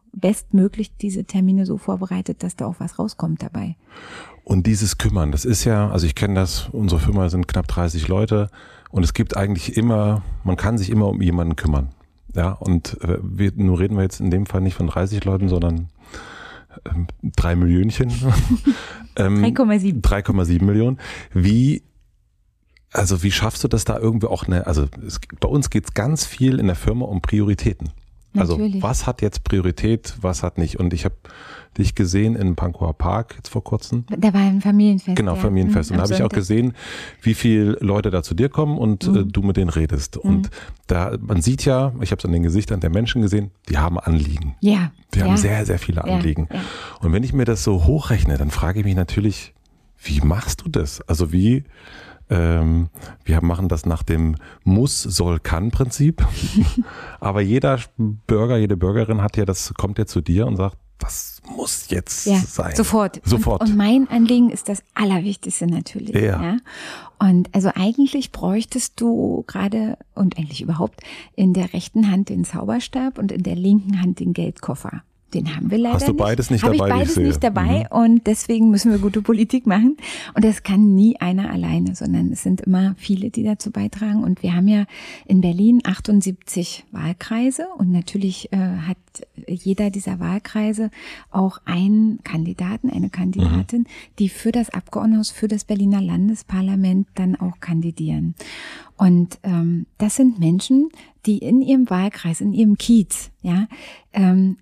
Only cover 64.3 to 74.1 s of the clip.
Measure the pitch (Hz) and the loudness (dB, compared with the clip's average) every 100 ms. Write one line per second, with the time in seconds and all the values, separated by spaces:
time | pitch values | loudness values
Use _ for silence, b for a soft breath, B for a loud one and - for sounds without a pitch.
64.3 | 247 240 196 - 196 - - 208 185 196 | 6 4 2 -6 -8 -8 -2 0 0 -2
65.3 | 196 - - 170 165 - - - 104 107 | -6 -8 -4 -2 -2 -4 -10 -4 0 0
66.3 | 87 170 240 B B B B B _ 202 | 0 -2 -4 B B B B B _ 2
67.3 | 180 180 202 185 - 190 233 277 285 - | 4 2 0 -2 0 -2 2 0 0 -6
68.3 | - 180 208 233 254 - - 233 233 - | -6 -4 -2 -4 -6 -8 -4 -2 0 -2
69.3 | - - 190 196 220 220 - - - 190 | -4 -6 -6 -4 -2 -4 -6 -12 -2 -2
70.3 | - 151 131 - 160 - - B B B | -2 -8 -8 -6 -2 -4 -6 B B B
71.3 | - 190 185 180 180 - 220 208 185 196 | 0 2 2 -2 -6 -4 0 2 2 -2
72.3 | 190 175 - 196 240 - 262 262 - 196 | -4 -6 -6 -4 -4 -4 -6 -6 -4 -6
73.3 | 190 185 175 190 208 190 196 180 | -4 -4 -2 2 2 2 0 -2